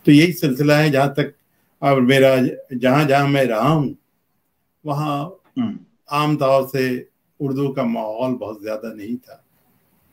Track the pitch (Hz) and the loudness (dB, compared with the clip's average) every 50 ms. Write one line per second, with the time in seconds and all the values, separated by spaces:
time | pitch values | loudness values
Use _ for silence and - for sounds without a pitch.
0 | - 165 147 147 165 180 170 - - 143 127 151 151 147 147 147 156 156 135 135 | 2 4 6 6 6 4 0 -2 -2 -2 -2 0 2 2 2 4 2 2 2 2
1 | 139 139 139 151 139 - - _ _ _ _ _ _ _ _ _ 147 143 139 135 | 0 0 0 -2 -4 -4 -8 _ _ _ _ _ _ _ _ _ 0 0 2 4
2 | 123 123 135 135 135 135 131 131 123 151 - - - - 135 123 127 127 131 147 | 4 4 4 6 6 4 4 4 0 0 -4 -6 -12 -12 -6 -2 0 2 2 2
3 | 156 139 135 139 143 139 143 139 131 117 113 107 117 143 165 156 139 113 98 - | 2 2 2 2 2 2 0 0 0 0 0 0 0 2 2 0 0 -2 -6 -12
4 | _ _ _ _ _ _ _ _ _ _ _ _ _ _ _ _ - 151 139 147 | _ _ _ _ _ _ _ _ _ _ _ _ _ _ _ _ -10 -8 -6 -6
5 | 151 151 143 143 147 175 - - _ _ - 131 117 104 - - - _ _ _ | -6 -6 -6 -6 -8 -10 -14 -20 _ _ -8 -6 -6 -6 -8 -12 -18 _ _ _
6 | _ - 143 147 151 151 151 147 143 131 135 139 131 131 - 135 131 127 127 123 | _ -6 -4 -2 0 0 0 0 2 2 2 2 0 0 -2 -2 -2 -2 -4 -6
7 | - - _ _ _ _ _ - 147 131 127 135 143 139 - 139 127 117 113 113 | -10 -14 _ _ _ _ _ -8 -6 -6 -4 -2 -4 -4 -2 -4 -4 -4 -4 -4
8 | 110 107 110 113 127 127 123 110 104 104 110 104 98 107 110 107 113 113 107 107 | -6 -8 -6 -4 -4 -4 -4 -4 -8 -10 -12 -10 -10 -10 -10 -8 -10 -12 -14 -14
9 | 98 110 123 123 _ - - - _ _ _ _ _ _ _ _ _ _ _ _ | -12 -12 -12 -12 _ -18 -20 -20 _ _ _ _ _ _ _ _ _ _ _ _
10 | _ _ | _ _